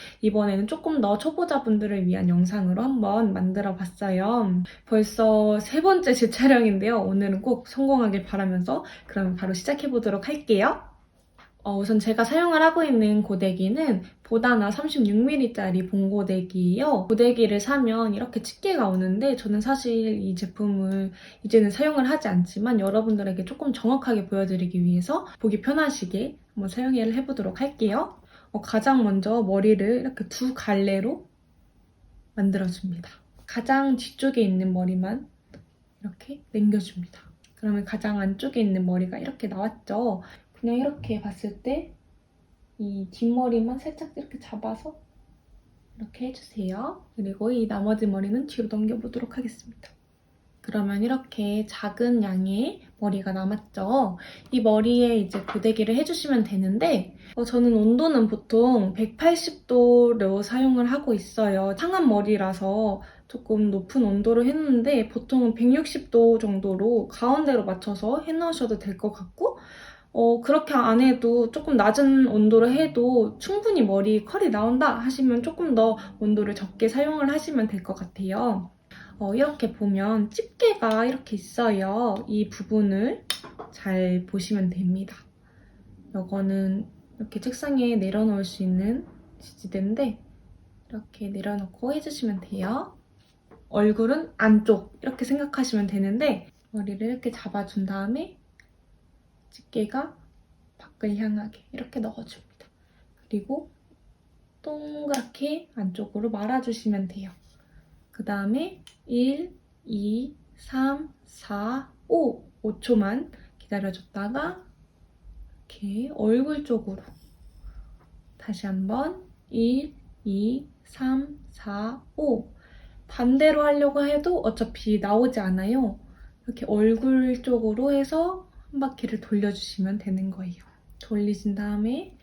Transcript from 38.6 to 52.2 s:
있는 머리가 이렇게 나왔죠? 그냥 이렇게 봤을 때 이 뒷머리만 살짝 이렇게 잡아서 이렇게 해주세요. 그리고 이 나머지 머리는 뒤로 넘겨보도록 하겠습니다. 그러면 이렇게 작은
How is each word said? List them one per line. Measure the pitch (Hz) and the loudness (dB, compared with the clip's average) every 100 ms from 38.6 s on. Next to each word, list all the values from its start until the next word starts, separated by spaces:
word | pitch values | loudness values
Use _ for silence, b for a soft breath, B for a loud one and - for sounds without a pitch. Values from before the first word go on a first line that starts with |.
있는 | 214 185 180 | 0 0 0
머리가 | 180 185 - | 0 -2 -6
이렇게 | - - 208 | -10 -8 -8
나왔죠? | 190 220 - - 208 240 185 B B _ | -6 -6 -8 -6 -4 -2 -4 B B _
그냥 | _ 233 240 | _ -2 -2
이렇게 | 285 294 202 208 | -2 -4 -6 -6
봤을 | 202 185 208 - | -8 -8 -10 -8
때 | 247 294 330 - _ _ _ _ _ _ _ - | -6 -6 -6 -18 _ _ _ _ _ _ _ -10
이 | 208 196 185 | -8 -8 -10
뒷머리만 | - 233 247 247 233 226 262 | -4 -2 0 0 0 -2 -4
살짝 | 311 311 320 - | -10 -12 -14 -14
이렇게 | - 262 | -16 -18
잡아서 | - 214 220 220 311 302 _ _ _ _ _ - _ _ _ - | -14 -10 -10 -10 -12 -18 _ _ _ _ _ -20 _ _ _ -16
이렇게 | 220 - 254 | -16 -10 -10
해주세요. | 254 - 220 185 190 277 381 - | -10 -14 -8 -8 -6 -10 -12 -14
그리고 | - 196 190 220 | -8 -8 -4 -2
이 | 247 220 | 0 -2
나머지 | 208 202 214 214 | -2 0 0 0
머리는 | 190 196 233 294 | 0 -2 -2 -4
뒤로 | - 214 | -6 -4
넘겨보도록 | 214 214 233 240 247 240 - | -2 -2 -2 -6 -8 -8 -8
하겠습니다. | 240 - - - - _ _ _ _ _ _ _ | -10 -12 -20 -20 -20 _ _ _ _ _ _ _
그러면 | - 214 202 202 | -6 -4 -2 -2
이렇게 | 233 262 - - 202 214 214 | -2 -2 -6 -6 -4 -4 -6
작은 | - 208 - 240 240 | -8 -8 -2 2 2